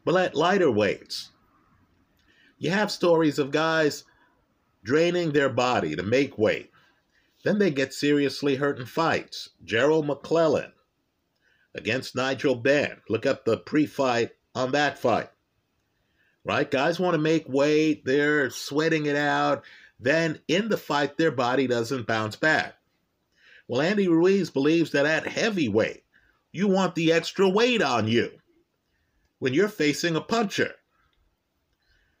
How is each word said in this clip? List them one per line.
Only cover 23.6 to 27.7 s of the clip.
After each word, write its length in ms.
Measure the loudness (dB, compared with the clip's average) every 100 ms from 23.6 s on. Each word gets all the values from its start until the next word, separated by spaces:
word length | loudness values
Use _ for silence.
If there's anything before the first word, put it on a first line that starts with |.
| -6
Well, 120 | -2
Andy 280 | 0 2 2
Ruiz 400 | 4 4 2 0
believes 420 | 0 2 2 2
that 140 | 0 0
at 200 | 0 -4
heavyweight, 800 | -4 -2 0 0 2 0 -4 _ _ _ _ _
you 160 | -4 0
want 280 | 2 0 0
the 180 | 2
extra 340 | 2 0 0 2
weight 340 | 2 2